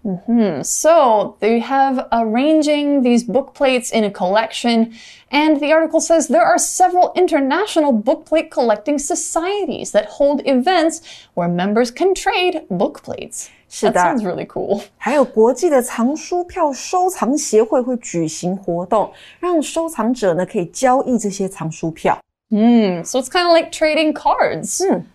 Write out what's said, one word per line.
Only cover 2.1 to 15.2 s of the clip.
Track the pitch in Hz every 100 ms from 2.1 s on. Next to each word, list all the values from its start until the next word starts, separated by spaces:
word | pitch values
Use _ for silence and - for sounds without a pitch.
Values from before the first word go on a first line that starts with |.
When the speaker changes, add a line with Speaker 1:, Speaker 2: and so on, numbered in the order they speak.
Speaker 1:
arranging | 233 226 226 294 311 294 294 285 285
these | 247 240 240
book | 240 277
plates | - 277 254 247
in | 226 208
a |
collection. | 202 180 202 226 - 240 226 226 - - - _
And | 285 311 285
the | 294
article | 320 320 320
says | - 330 -
there | 294 339
are | 349
several | - - 370 359 359
international | - 359 294 269 311 415 330 294
book | 226 226 311
plate | - 311 320
collecting | - 240 214 294 294
societies | - 349 - 330 349 415 339 - -
that | - -
hold | - 285 285 -
events | 262 277 370 320 320 - - -
where | - 175
members | 175 196 208 240
can | - 359
trade | 370 392 392 359 320 -
book | 180 - -
plates. | - - - - - _ _
Speaker 2:
是 | - 214
的。 | 240
Speaker 1:
That | 349 277
sounds |
really | 202 165 -
cool. | - - 214 - _
Speaker 2:
还 | -
有 | 294